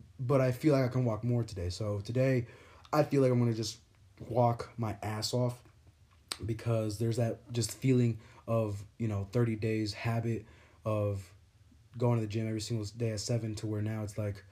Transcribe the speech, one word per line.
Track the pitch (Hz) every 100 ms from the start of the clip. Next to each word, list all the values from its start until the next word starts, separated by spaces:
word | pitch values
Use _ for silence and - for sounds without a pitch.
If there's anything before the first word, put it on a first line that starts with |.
| - -
but | 127 139
I | 127
feel | 123 156
like | 135
I | 127
can | 131
walk | 123 107
more | 120 120
today." | 113 95 87
So | 92 107 104
today, | 101 120 131 127 120 - - - -
I | 151
feel | 147 143
like | 131
I'm | 123
gonna | 120
just | 110 107 - _ _ - - -
walk | - 120 117 - -
my | 110 101
ass | 110 107 107
off | 123 123 123 - _ - - _ - - - 113
because | 113 120 113 110 104
there's | 113 113
that | 117 - -
just | 120 110
feeling | - 131 127 120 110 - - -
of, | 113 110 101 101 -
you | 113
know, | 101 98
thirty | 123 120 107
days | 110 110 107
habit | 104 117 117 117 110 - - - -
of | 110 107 104 101 - - _ _ - - - 120
going | 120 120
to | 110
the |
gym | 110 113
every | 110
single | 107 117 104 117
day | 117
at | 107
seven | - 120 110 104
to | 110
where | 107
now | 107 110
it's | 104 107
like, | 104 101 -